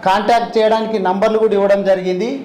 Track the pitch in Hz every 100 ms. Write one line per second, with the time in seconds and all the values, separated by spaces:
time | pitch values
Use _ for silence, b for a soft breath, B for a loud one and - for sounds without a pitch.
0 | 185 196 208 233 202 226 220 220 214 220
1 | 185 196 214 220 220 202 196 202 196 190
2 | 180 185 220 269